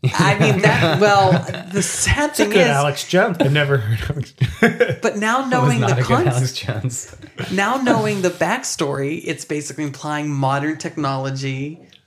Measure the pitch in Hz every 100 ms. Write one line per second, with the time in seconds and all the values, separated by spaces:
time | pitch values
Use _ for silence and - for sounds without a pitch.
0 | 131 - 185 - 147 139 208 - 165 160
1 | 208 202 190 160 - - 180 196 - -
2 | - - 294 294 247 208 170 143 147 143
3 | - 180 220 175 143 147 143 139 107 110
4 | - 147 117 - 127 - 226 - 220 135
5 | 226 214 214 247 269 247 247 240 - 123
6 | - - - 127 127 - 101 107 127 -
7 | - - - - - 185 196 262 247 233
8 | 214 202 180 175 170 247 269 - 147 139
9 | 139 170 170 160 - 151 143 143 151 135
10 | 156 151 151 139 135 139 151 156 170 160
11 | 139 135 135 135 135 135 143 165 - _